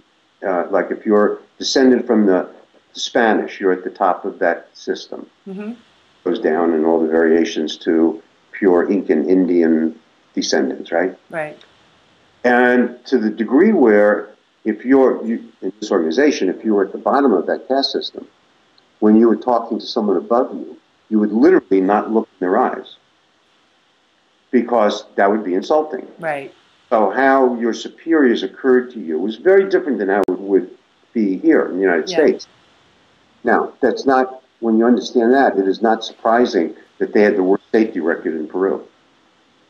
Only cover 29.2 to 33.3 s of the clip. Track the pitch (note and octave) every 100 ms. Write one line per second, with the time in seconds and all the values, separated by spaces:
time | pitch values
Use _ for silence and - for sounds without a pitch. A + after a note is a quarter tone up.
29.2 | G2 A2+ D#3+ G3 F#3+ E3 D3+ A2 G2 G2+
30.2 | F2+ F2+ G2 F#2+ F2+ - _ _ _ A#2
31.2 | G2+ F#2 E3 C3 - F2 F#2+ E2 - E3+
32.2 | C3 - - _ _ _ _ _ _ _
33.2 | _